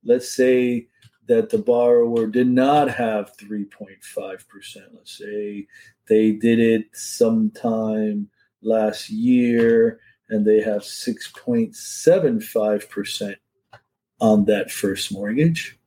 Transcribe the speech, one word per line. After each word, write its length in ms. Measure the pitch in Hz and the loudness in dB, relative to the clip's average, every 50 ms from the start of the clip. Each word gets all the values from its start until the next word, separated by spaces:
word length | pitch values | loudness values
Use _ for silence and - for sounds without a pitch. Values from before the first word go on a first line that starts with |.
| _ | _
Let's 280 | 113 120 127 123 - - | 2 0 0 0 -8 -2
say 540 | - 127 127 127 127 123 123 120 117 117 _ _ _ _ _ _ _ _ | 0 2 4 4 2 2 0 -2 -4 -6 _ _ _ _ _ _ _ _
that 220 | - 120 113 107 110 | 0 0 0 2 0
the 100 | - 107 | -2 -2
borrower 680 | 104 123 120 120 120 120 120 120 117 117 117 117 113 | 0 0 2 2 4 4 4 4 4 2 0 -2 -2
did 200 | 110 107 123 123 | 0 0 0 2
not 420 | 127 123 127 131 135 147 147 143 135 | 2 2 2 2 4 2 2 2 0
have 460 | 117 123 120 113 110 104 101 - _ | -2 -4 -4 -4 -4 -4 -6 -8 _
three 300 | - 101 101 107 104 101 | -20 -14 -10 -8 -8 -8
point 380 | 98 - _ 104 98 95 _ - | -10 -14 _ -20 -20 -20 _ -20
five 440 | - - - 98 95 95 95 - _ | -12 -12 -12 -10 -10 -14 -16 -18 _
percent. 380 | _ 98 95 - - 104 - _ - | _ -20 -20 -20 -20 -20 -20 _ -20
Let's 240 | - _ - - | -20 _ -20 -20
say 500 | - 101 104 104 104 104 104 104 101 101 _ _ - - - _ _ _ | -18 -14 -10 -10 -8 -8 -8 -10 -12 -16 _ _ -20 -20 -20 _ _ _
they 240 | _ 110 110 110 107 | _ 2 4 4 4
did 280 | 107 107 - 117 117 113 | 2 2 2 2 4 4
it 280 | 113 113 113 110 107 _ _ | 4 4 2 0 -2 _ _
sometime 1400 | - - - - - 117 113 113 113 110 107 - - - 117 113 110 110 110 107 110 107 107 104 104 101 - _ _ _ _ _ _ | -14 -14 -12 0 2 2 4 4 2 0 -2 -4 -4 -4 -4 -4 -2 -4 -4 -2 -2 -2 -2 -4 -6 -8 -10 _ _ _ _ _ _
last 480 | - 110 110 110 107 110 104 - - - | -2 0 0 2 0 0 -2 -6 -12 -10
year 920 | 107 110 117 123 127 123 123 120 120 117 117 117 117 113 113 117 113 _ _ _ _ _ _ _ | -6 -2 0 2 2 4 2 2 2 2 4 4 4 4 4 2 0 _ _ _ _ _ _ _
and 160 | 110 107 104 | -4 0 2
they 160 | 107 107 107 | 4 4 4
have 220 | 107 110 104 104 - | 2 0 -4 -4 -6
six 480 | - - - - 123 110 - - - - | -10 -14 -8 -8 -8 -8 -8 -10 -18 -18
point 400 | - - - - 117 113 110 - | -12 -6 -4 -2 -2 -2 -4 -6
seven 640 | - - - - - - 156 175 190 170 139 117 107 | -16 -14 -14 -14 0 2 2 2 4 2 -2 -2 -2
five 500 | - - - 113 107 107 104 101 - - | -6 -6 -6 -4 -2 -2 -2 -4 -6 -10
percent 480 | - - 101 - - - 107 101 98 _ _ _ _ _ _ _ - - _ _ _ _ _ _ _ _ | -10 -10 -10 -10 -10 -10 -10 -12 -12 _ _ _ _ _ _ _ -20 -20 _ _ _ _ _ _ _ _
on 260 | 117 110 107 104 101 | 2 4 4 4 4
that 260 | 107 104 98 98 - | 2 2 0 -2 -6
first 400 | - - - 104 - - - - | -6 -6 -4 -4 -4 -4 -8 -8
mortgage. 680 | 101 98 101 104 113 135 156 170 165 160 - - - _ _ | -8 -8 -6 -4 0 2 2 2 0 -2 -8 -12 -18 _ _